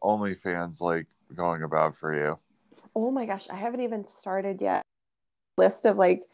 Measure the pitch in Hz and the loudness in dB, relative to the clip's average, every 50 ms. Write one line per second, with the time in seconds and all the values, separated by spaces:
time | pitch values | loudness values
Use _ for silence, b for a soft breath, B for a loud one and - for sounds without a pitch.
0 | - 101 107 104 104 98 92 - - 92 87 87 87 85 78 - 87 85 85 82 | 0 0 0 0 0 -4 -4 -4 -4 -4 -4 -4 -4 -6 -6 -4 -2 0 0 0
1 | 80 - _ _ _ - 78 87 87 85 85 80 80 76 78 78 80 80 73 - | -2 -8 _ _ _ -14 -6 -2 -2 -2 -2 -2 -2 0 2 2 2 2 0 -2
2 | 78 78 76 73 73 76 80 - _ _ _ _ _ _ _ _ - _ - 220 | -6 -4 -2 0 0 -2 -2 -4 _ _ _ _ _ _ _ _ -14 _ -4 -2
3 | 226 254 269 262 233 208 196 196 - - 185 196 208 233 247 247 247 226 226 208 | -2 -2 -2 -2 -4 -4 -6 -8 -10 -12 -10 -6 -6 -6 -4 -4 -4 -4 -6 -6
4 | 196 - - - - 196 185 196 190 196 190 190 202 - 180 - - _ _ _ | -10 -12 -16 -12 -8 -6 -4 -4 -2 -4 -4 -2 -2 0 0 -2 -4 _ _ _
5 | _ _ _ _ _ _ _ _ _ _ _ - 185 196 - - - 220 196 196 | _ _ _ _ _ _ _ _ _ _ _ 4 4 4 4 4 2 4 6 6
6 | 185 185 180 - - - | 6 4 4 2 -2 -12